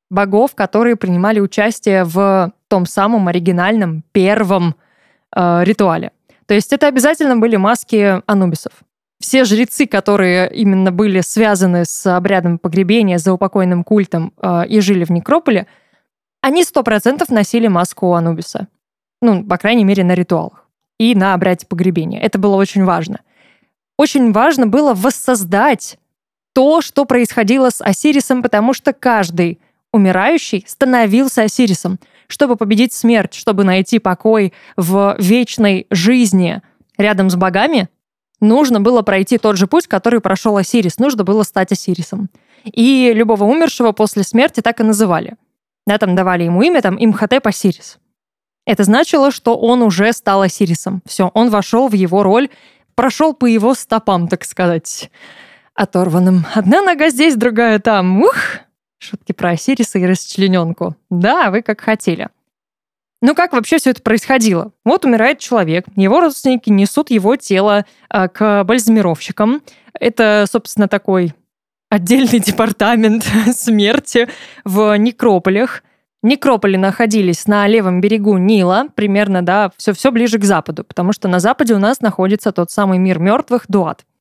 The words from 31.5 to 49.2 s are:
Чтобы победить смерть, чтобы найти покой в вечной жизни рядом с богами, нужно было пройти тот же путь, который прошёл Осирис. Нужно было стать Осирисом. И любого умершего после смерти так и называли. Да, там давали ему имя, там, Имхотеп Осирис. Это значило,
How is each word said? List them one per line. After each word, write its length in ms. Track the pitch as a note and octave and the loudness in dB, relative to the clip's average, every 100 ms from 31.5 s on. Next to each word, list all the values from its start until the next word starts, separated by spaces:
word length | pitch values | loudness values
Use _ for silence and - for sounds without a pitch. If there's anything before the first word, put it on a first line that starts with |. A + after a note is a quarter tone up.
| - A#3 F3+ F3+ F#3 _ _ - | 0 0 0 -4 -8 _ _ -16
Чтобы 280 | - C#4 A#3 | -2 0 0
победить 380 | G#3 G#3 A#3+ | 0 0 0
смерть, 400 | - A3+ A3+ F#3 | 0 2 2 0
чтобы 300 | - - G3 | -6 -4 0
найти 360 | G3 F#3 F#3+ A3+ | 2 2 0 0
покой 540 | G3 F3+ A3 A3 F#3+ - - - | 0 -2 0 2 0 -4 -14 -6
в 400 | E3+ G3 G3+ - | -2 2 0 0
вечной 680 | F#3 A#3+ A#3+ - G#3 F#3 - | 2 2 0 0 0 0 -2
жизни 720 | F#3+ F#3 B3+ A3+ F#3 F3 F#3+ _ _ _ - | -2 2 2 2 2 0 -4 _ _ _ -2
рядом 320 | G3+ G3 F#3+ | 0 2 0
с 60 | F3+ | 2
богами, 540 | F#3+ F#3 C4+ C#4+ F#3 _ _ _ _ - | 0 0 0 0 -4 _ _ _ _ 0
нужно 400 | G#3+ B3 C#4+ A3+ | 2 4 2 2
было 200 | G3+ A#3+ | 2 2
пройти 360 | G#3 F#3+ G3 A#3+ | 2 0 0 0
тот 200 | A3 G3 | 0 0
же 100 | F#3+ | 2
путь, 200 | E4 - | 0 0
который 320 | F#3+ A#3 A#3 | -2 0 0
прошёл 380 | F#3+ F#3+ A3+ G3+ | 0 -2 -2 -2
Осирис. 400 | F3+ A#3+ F3+ - | 0 0 -2 -2
Нужно 260 | C4+ A#3 | -2 -2
было 200 | F#3 G#3+ | 0 0
стать 280 | G3+ G3 F#3+ | 0 -2 -2
Осирисом. 580 | F#3+ - F3+ D#3+ F#3+ G3 _ _ _ A3 | -4 -4 -6 -6 -8 -10 _ _ _ -12
И 480 | A#3+ A#3+ C4+ B3 | 0 2 4 4
любого 300 | A3 A3+ G#3+ | 2 2 2
умершего 480 | G3+ D4+ E4 - A#3 | 2 2 0 0 -2
после 320 | G#3 G#3+ - | 0 -2 -2
смерти 380 | F#3+ A3+ D4 - | -2 2 0 0
так 180 | A3+ A#3 | -4 0
и 40 | |
называли. 520 | A3 G#3 G#3+ D#3+ - - _ _ _ _ - | 0 2 2 0 -4 -14 _ _ _ _ -2
Да, 120 | G#3 | 0
там 180 | G3 F3+ | 0 0
давали 280 | F#3 F3 | 0 0
ему 180 | E3+ F3 | 0 2
имя, 180 | D4+ E4+ | 2 2
там, 160 | F#3+ F#3 | 0 0
Имхотеп 480 | A3+ G3+ G#3+ C4 A3 | 0 0 0 0 0
Осирис. 500 | - G3 - - - _ _ _ _ _ _ - | -2 -2 -2 -10 -20 _ _ _ _ _ _ -6
Это 180 | G3+ | -2
значило, 480 | G3 A#3 D#4+ D#4 | 2 2 2 2